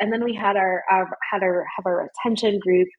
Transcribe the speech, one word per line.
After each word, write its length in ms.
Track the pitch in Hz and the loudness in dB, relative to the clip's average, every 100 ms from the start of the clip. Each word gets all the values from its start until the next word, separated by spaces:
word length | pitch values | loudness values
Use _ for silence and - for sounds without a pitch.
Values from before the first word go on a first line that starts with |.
and 120 | 208 | -2
then 100 | 226 | -2
we 100 | 240 | -2
had 220 | 220 208 202 | -2 0 2
our, 280 | 190 185 - | 0 0 2
our, 180 | 190 185 - - | 2 0 -6 -4
had 120 | 202 | -2
our, 220 | 185 180 160 - | 0 0 -2 -6
have 80 | 190 | -2
our 220 | 175 - | -2 -4
retention 500 | - 240 220 220 202 | -4 -2 0 0 0
group, 280 | 185 180 185 | 2 4 2